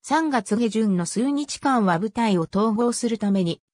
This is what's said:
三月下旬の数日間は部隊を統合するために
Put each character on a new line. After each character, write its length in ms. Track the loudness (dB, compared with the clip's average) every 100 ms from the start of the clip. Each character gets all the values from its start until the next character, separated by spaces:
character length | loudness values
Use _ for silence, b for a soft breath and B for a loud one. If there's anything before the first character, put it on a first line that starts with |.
三 280 | 0 0 2
月 260 | -2 -2 -2
下 140 | 0
旬 260 | 0 0 0
の 80 |
数 240 | 0 -2 -2
日 300 | -2 -4 -4
間 260 | 0 2
は 140 | 2 2
部 120 | -2
隊 280 | -2 2 2
を 100 | 0
統 200 | 0 0
合 200 | 2 0
す 140 | 0 -2
る 100 | -2
た 120 | 0
め 140 | 0
に 160 | 0 -4 _